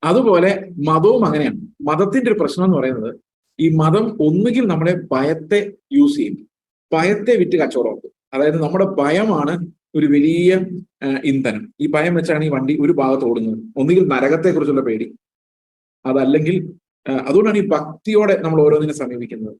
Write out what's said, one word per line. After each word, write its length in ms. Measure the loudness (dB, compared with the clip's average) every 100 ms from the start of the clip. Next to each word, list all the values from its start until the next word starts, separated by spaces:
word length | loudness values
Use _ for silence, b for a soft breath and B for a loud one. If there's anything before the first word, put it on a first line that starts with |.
അതുപോലെ 640 | 2 2 4 4 2 0 -6 -6 0
മതവും 380 | 2 4 4 2
അങ്ങനെയാണ്. 360 | 0 -2 -4 -12 _
മതത്തിന്റെ 480 | -4 0 0 0 0
ഒരു 80 | 0
പ്രശ്നം 260 | -2 0 0
എന്ന് 120 | 2
പറയുന്നത് 420 | 0 -4 -8 -12 _ _ _ _
ഈ 100 | 0
മതം 480 | 2 2 2 0 0
ഒന്നുകിൽ 460 | 0 2 0 0 0
നമ്മളെ 280 | 0 0 -2 -2
ഭയത്തെ 640 | -2 0 -2 -2 -2 -2 -12 _
യൂസ് 240 | 2 2 2
ചെയ്യും, 320 | -4 -6 -14 _ _ _ _
ഭയത്തെ 420 | -2 0 0 0 2
വിറ്റ് 220 | 2 0
കച്ചവടമാക്കും. 540 | 0 -2 -4 -6 -14 _ _
അതായത് 300 | -2 0 0
നമ്മുടെ 220 | -2 0 -2
ഭയമാണ് 880 | 0 0 0 0 -2 -2 -4 -8 -14 _ -2
ഒരു 100 | 2
വലിയ, 540 | 4 2 2 2 2 -2 -10 -14 _
ആ, 180 | -4 -4 -2
ഇന്ധനം. 480 | 0 -2 -4 -10 _
ഈ 60 | -2
ഭയം 280 | 0 0 0
വെച്ചാണ് 300 | 0 -2 0
ഈ 40 |
വണ്ടി 280 | -2 -2 0
ഒരു 100 | 0
ഭാഗത്ത് 340 | 2 0 0 0
ഓടുന്നത്. 380 | -2 -2 -6 -8 -4
ഒന്നുകിൽ 300 | 2 4 4
നരകത്തെക്കുറിച്ചുള്ള 760 | 2 2 2 0 0 0 0
പേടി, 340 | -2 -4 -6 -12 _ _ _ _ _ _ _ _ -2
അതല്ലെങ്കിൽ, 680 | 0 2 2 2 -2 -4 -14 _ _ -6
ആ, 40 |
അതുകൊണ്ടാണ് 440 | -6 0 2 2 0
ഈ 100 | 0
ഭക്തിയോടെ 760 | -2 -4 -10 0 0 2 0
നമ്മൾ 200 | 0 2
ഓരോന്നിനെ 320 | 4 4 0
സമീപിക്കുന്നത്. 600 | -6 -8 -8 -12 -12 -14 -14